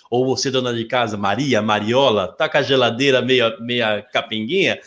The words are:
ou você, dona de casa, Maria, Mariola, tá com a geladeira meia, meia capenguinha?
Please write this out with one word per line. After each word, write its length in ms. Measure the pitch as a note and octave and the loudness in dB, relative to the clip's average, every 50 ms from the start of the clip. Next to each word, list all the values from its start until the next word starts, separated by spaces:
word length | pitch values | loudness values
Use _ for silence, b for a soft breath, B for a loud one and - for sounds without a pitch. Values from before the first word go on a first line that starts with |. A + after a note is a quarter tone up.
| B B | B B
ou 160 | A#2 B2 C3 | -2 0 0
você, 240 | C3 B2+ - - C#3 | 0 0 -2 -2 -2
dona 240 | B2 C3 B2 B2 A#2+ | -2 -2 -2 -2 -4
de 120 | A#2 A2+ | -4 -4
casa, 300 | A2+ C3 B2 A#2+ A2 G#2+ G#2 | -2 -2 -2 -2 -2 -4 -4
Maria, 440 | G2+ G2 G2+ A2+ D3 C#3+ A#2+ G#2+ | -2 -2 -2 -2 0 0 0 0
Mariola, 720 | G#2 A2 G#2+ G#2+ G#2 G#2+ A#2 C3 C#3 C3 A2 G2+ F#2 - - - | 2 0 0 0 0 0 2 4 4 4 2 2 0 -2 -4 -4
tá 120 | D#3+ D3+ | -4 0
com 80 | - D3+ | 0 0
a 40 | |
geladeira 600 | C3 A#2+ C#3 C3 A#2+ A#2 A#2 A2+ C#3 C#3 B2+ B2 | 0 2 2 2 2 0 0 0 2 2 2 2
meia, 340 | A#2+ B2 C3 B2 A#2 A2+ A2+ - | 2 2 2 2 2 0 -2 -4
meia 420 | A#2 A#2+ B2 A#2+ A#2 G#2+ G#2+ G#2 | -8 -6 -4 -2 0 0 -2 -4
capenguinha? 800 | G2+ - - A#2 A2+ - A2 A2 G#2+ A#2 E3+ G3 F3 B2 G2+ B B | -6 -4 -4 -4 -4 -2 -6 -6 -4 -2 -2 0 0 0 -2 B B